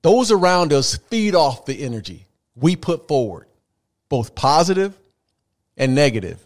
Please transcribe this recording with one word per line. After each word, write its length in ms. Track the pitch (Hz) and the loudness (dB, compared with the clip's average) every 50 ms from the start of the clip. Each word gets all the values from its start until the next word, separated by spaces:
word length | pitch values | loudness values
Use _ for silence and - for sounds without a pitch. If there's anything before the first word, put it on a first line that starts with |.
Those 280 | - 165 202 247 254 214 | 4 4 4 4 4 2
around 440 | 226 190 175 180 180 180 175 156 147 | 2 2 2 2 2 2 2 2 2
us 240 | 139 127 - - - _ _ | 0 0 -2 -4 -6 _ _
feed 260 | 233 226 214 208 180 | -4 -2 0 2 2
off 300 | 175 156 139 127 - - | 2 2 2 -2 -6 -10
the 180 | - 135 - 139 | -10 -10 -8 -8
energy 440 | 127 120 110 - - 92 107 101 _ _ _ _ _ _ | -8 -8 -10 -12 -14 -18 -20 -20 _ _ _ _ _ _
we 200 | 120 127 160 185 | 0 0 0 0
put 320 | 175 - - 170 160 - | 0 -4 -6 -6 -6 -6
forward, 400 | - 151 143 - 107 87 78 _ _ _ _ _ _ _ _ _ _ _ _ _ _ | -4 -2 -2 -2 -2 -8 -14 _ _ _ _ _ _ _ _ _ _ _ _ _ _
both 260 | 143 127 113 - _ | -4 -4 -4 -6 _
positive 640 | - - 135 147 160 170 175 190 185 190 202 196 _ _ _ _ _ _ _ _ _ _ _ _ _ _ _ _ | -2 0 2 4 4 2 2 0 -2 -2 -4 -6 _ _ _ _ _ _ _ _ _ _ _ _ _ _ _ _
and 180 | - 139 131 131 | -4 -2 0 2
negative. 480 | 135 147 139 113 113 92 85 85 - _ | 2 2 2 0 -2 -8 -8 -14 -14 _